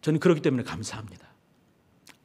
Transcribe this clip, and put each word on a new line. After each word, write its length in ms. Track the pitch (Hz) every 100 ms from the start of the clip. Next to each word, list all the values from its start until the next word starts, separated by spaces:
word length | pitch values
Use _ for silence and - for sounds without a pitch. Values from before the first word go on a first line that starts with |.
저는 180 | - 156
그렇기 220 | 180 165
때문에 220 | 165 131
감사합니다. 600 | 110 82 107 113 107 - - _ _ _ _ _ _ _ - -